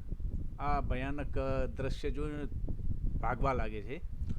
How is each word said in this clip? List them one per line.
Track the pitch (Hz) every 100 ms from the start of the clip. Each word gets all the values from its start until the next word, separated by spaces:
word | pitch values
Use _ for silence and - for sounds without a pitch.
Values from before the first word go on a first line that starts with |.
| - - - - - -
આ | 143 143
ભયાનક, | - 127 135 147 139 139
અ, | 135 135 127
દ્રશ્ય | 127 131 - 147
જોઈને | 147 147 147 143 - - - - - - -
ભાગવા | 113 127 135
લાગે | 127 110 107
છે. | 110 160 - - -